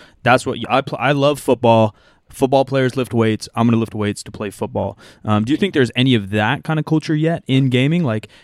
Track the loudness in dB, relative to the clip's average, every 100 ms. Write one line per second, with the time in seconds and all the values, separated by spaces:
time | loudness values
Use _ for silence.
0 | -20 _ 2 2 0 -6 -2 -2 -2 -4
1 | -2 2 0 0 0 2 4 4 4 -2
2 | _ _ _ -2 0 2 0 0 0 -2
3 | -4 0 0 -2 -6 0 2 2 -2 -4
4 | -4 -6 -10 -10 -10 -8 -6 -4 -6 -8
5 | -20 -12 -2 0 2 0 0 2 0 2
6 | 2 2 0 -2 0 -2 -4 -4 0 -2
7 | 0 -2 0 -2 0 2 2 2 2 2
8 | 0 -4 -8 -20